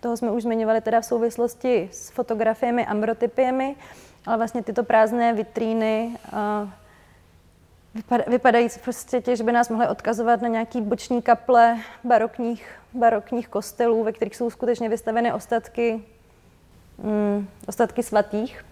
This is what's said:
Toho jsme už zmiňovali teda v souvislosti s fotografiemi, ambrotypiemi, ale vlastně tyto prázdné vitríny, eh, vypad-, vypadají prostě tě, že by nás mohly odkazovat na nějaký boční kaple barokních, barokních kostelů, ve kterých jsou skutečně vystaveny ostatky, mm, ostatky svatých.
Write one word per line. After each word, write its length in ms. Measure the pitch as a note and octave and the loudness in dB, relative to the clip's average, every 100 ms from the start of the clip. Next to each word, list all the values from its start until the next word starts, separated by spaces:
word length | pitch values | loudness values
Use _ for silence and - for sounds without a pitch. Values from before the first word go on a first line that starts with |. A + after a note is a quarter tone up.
Toho 160 | A#3+ A#3 | -4 -2
jsme 140 | A#3+ | -2
už 120 | A3+ | -2
zmiňovali 380 | A#3 A3+ A3 A3 | -2 0 2 2
teda 200 | A3 A3+ | 2 0
v 40 | |
souvislosti 840 | A3+ A#3+ A#3 A3 A#3+ - B3+ A#3+ F#3 | 0 0 0 0 -4 -2 0 0 0
s 180 | - - | -10 -14
fotografiemi, 760 | - B3 A3 A3 A3 A#3+ A#3+ - | -8 -4 0 0 0 0 0 0
ambrotypiemi, 880 | G#3 A3 A3 A#3 A#3+ B3+ C4 C4 C#4 - - - - - | 0 -2 0 -2 0 0 2 -2 -6 -16 -20 -20 -18 -4
ale 100 | A3 | -2
vlastně 260 | A3+ A#3+ | -2 -4
tyto 220 | A3+ A3 | -4 -4
prázdné 480 | A3+ A3+ A3 A#3+ A#3 | 2 4 4 4 2
vitríny, 840 | A3 - - A3 A3+ A3 A3 A#3 A#3 - | 0 -4 -4 -2 0 0 0 -4 -8 -10
eh, 380 | - G#3 G#3 G#3 F#3+ - - - - _ _ _ _ _ _ _ | -6 -2 -4 -6 -12 -20 -20 -20 -20 _ _ _ _ _ _ _
vypad-, 340 | A3 - A#3+ - | -14 -2 -2 2
vypadají 400 | B3 C4 A#3 A#3 - | 2 4 4 2 -2
prostě 360 | - A#3+ - B3 | -10 -10 -4 -4
tě, 160 | A#3 A#3+ | -2 0
že 80 | |
by 80 | A3 | 2
nás 160 | A#3+ A#3+ | 2 2
mohly 200 | A3+ A#3+ | 0 0
odkazovat 540 | G#3+ - A3 A3+ A#3 | -2 -4 -2 2 2
na 60 | A#3 | 2
nějaký 320 | A3+ A3+ B3+ | -2 -4 -4
boční 420 | G#3 B3 - B3 | -4 -4 -2 -2
kaple 560 | A#3 A#3 - A#3+ A#3 A#3 A3 - | 2 2 4 6 6 4 -6 -12
barokních, 600 | B3 A#3 A3+ - A#3 A#3 - - - | 2 2 2 -2 -6 -6 -10 -20 -14
barokních 540 | B3 A#3 A3+ G#3 A#3+ A#3 | 2 2 2 -2 -6 -4
kostelů, 560 | G3+ G#3 - A#3+ A3 | -6 -6 -2 2 2
ve 80 | A3 | 0
kterých 240 | A3+ A3+ - | -2 -6 -2
jsou 140 | A#3 | -6
skutečně 380 | - A#3+ A#3+ A#3 | -2 -2 -2 -2
vystaveny 440 | A3+ A#3 A3+ A#3 | -4 -2 0 0
ostatky, 680 | G#3+ - A#3 - - A#3 A3+ G#3 - _ _ _ _ _ - - - | -2 -2 -4 -4 -2 -2 -2 -8 -20 _ _ _ _ _ -20 -20 -10
mm, 500 | G#3 G#3+ G#3 G3+ G3+ - - | -4 0 0 -2 -4 -12 -14
ostatky 340 | - A#3+ - | -2 0 0
svatých. 640 | A#3 G#3 G3+ G#3 A#3 - - | 0 0 0 -4 -6 -10 -20